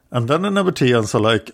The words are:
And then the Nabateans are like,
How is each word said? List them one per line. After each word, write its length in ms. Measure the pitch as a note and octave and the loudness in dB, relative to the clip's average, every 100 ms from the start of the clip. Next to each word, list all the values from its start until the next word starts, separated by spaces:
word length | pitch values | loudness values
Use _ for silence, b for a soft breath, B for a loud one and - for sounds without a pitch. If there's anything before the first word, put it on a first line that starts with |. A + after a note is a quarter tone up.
| _ | _
And 180 | B2 A#2 | -6 -2
then 140 | D#3+ | 0
the 80 | G3+ | 0
Nabateans 640 | G3 F3+ - B2+ A#2+ G#2+ | 0 -2 0 2 2 0
are 60 | A2+ | 0
like, 300 | G#2+ A2 - | 2 0 -2